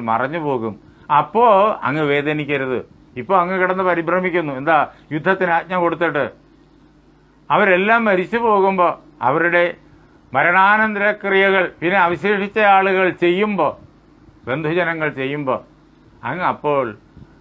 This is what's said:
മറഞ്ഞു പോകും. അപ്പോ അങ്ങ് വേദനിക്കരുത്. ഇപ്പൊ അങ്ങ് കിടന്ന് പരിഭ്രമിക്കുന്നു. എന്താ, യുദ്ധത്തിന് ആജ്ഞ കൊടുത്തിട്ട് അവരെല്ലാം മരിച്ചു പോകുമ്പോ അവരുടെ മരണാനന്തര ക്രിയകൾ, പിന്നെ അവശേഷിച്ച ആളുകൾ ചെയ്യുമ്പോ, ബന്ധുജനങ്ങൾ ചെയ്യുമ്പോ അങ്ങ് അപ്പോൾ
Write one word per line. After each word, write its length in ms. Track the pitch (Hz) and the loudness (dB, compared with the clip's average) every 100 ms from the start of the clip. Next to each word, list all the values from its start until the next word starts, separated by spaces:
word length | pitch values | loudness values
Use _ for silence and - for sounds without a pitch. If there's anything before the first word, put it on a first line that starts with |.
| 117 | -2
മറഞ്ഞു 320 | 113 131 165 147 | -2 -2 -4 -4
പോകും. 280 | 127 113 101 - - - 147 | -4 -4 -10 -16 -16 0 0
അപ്പോ 240 | - 214 240 196 214 - 123 | 0 2 4 4 2 -2 -4
അങ്ങ് 160 | 151 147 | -2 0
വേദനിക്കരുത്. 680 | 143 143 151 143 143 131 117 - - - 123 | 0 -2 -4 -4 -4 -2 -4 -6 -16 -18 -10
ഇപ്പൊ 140 | 117 190 | -2 0
അങ്ങ് 140 | 175 190 | 0 0
കിടന്ന് 240 | 180 185 185 | 0 0 0
പരിഭ്രമിക്കുന്നു. 600 | 170 160 180 185 175 151 131 | 0 0 -2 0 -2 -2 -4
എന്താ, 180 | 143 156 135 - - | 0 2 0 -6 -10
യുദ്ധത്തിന് 380 | 151 180 185 180 165 | -4 -2 0 0 -2
ആജ്ഞ 160 | 160 185 | -2 -2
കൊടുത്തിട്ട് 420 | 170 160 165 147 117 - _ _ _ _ _ _ _ _ _ _ - | -2 -2 -2 -2 -4 -8 _ _ _ _ _ _ _ _ _ _ -2
അവരെല്ലാം 500 | 156 202 180 202 233 220 | 0 2 2 2 2 2
മരിച്ചു 300 | 185 165 233 233 | 0 0 -2 2
പോകുമ്പോ 420 | 202 196 185 175 - - - 117 | 2 2 2 0 -2 -10 -4 -2
അവരുടെ 360 | 156 170 175 175 - - - _ _ _ | 0 2 0 0 -4 -18 -20 _ _ _
മരണാനന്തര 720 | 131 160 185 196 214 220 208 208 208 | 0 2 4 4 4 2 0 -2 -2
ക്രിയകൾ, 420 | 196 190 196 196 165 - | 0 2 4 2 0 -4
പിന്നെ 180 | 165 196 175 | -2 2 0
അവശേഷിച്ച 520 | 175 196 202 202 214 202 190 | 0 -2 -2 -2 0 4 4
ആളുകൾ 300 | 190 190 185 - | 4 2 0 0
ചെയ്യുമ്പോ, 460 | 175 180 214 190 143 - - - _ _ - - - | 0 2 0 0 -2 -4 -14 -20 _ _ -20 -14 -8
ബന്ധുജനങ്ങൾ 600 | 139 156 175 165 165 151 131 | -6 -2 -2 -2 -2 -4 -4
ചെയ്യുമ്പോ 360 | 131 147 135 113 - _ _ _ _ - 113 | -6 -4 -4 -4 -6 _ _ _ _ -14 -10
അങ്ങ് 180 | 165 160 | -4 -4
അപ്പോൾ 300 | 113 147 143 120 104 _ - - - | -4 -2 -2 -2 -6 _ -20 -20 -20